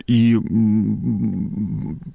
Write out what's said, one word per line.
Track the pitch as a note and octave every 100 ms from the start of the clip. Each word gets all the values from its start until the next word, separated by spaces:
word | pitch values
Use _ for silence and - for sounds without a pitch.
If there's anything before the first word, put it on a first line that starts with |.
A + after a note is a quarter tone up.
| -
и, | A#2+ A#2
м, | A2+ - A2 A2 G#2+ G#2 G#2 B2 G#2+ A2+ F#2+ - - G#2 - - D#2 -